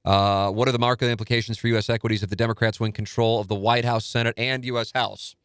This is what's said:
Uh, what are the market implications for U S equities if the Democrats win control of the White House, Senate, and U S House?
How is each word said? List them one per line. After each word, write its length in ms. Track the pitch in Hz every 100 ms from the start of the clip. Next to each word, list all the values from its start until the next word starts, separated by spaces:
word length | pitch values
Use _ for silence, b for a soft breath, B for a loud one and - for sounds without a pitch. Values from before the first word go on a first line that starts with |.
| -
Uh, 440 | 98 101 98 98
what 180 | 104 131
are 20 |
the 80 | 120
market 300 | 120 123 123
implications 480 | 113 110 120 113 113
for 100 | 117
U 80 | 113
S 140 | 104
equities 340 | 113 113 110
if 60 | 98
the 60 | 101
Democrats 440 | 117 110 113 -
win 140 | 110
control 480 | 107 104 - 113 113
of 80 | 98
the 60 | 101
White 280 | 104 120
House, 220 | 120 113 -
Senate, 300 | 120 117 113
and 260 | 123 131
U 160 | 123 120
S 120 | 113 127
House? 400 | 107 98 - -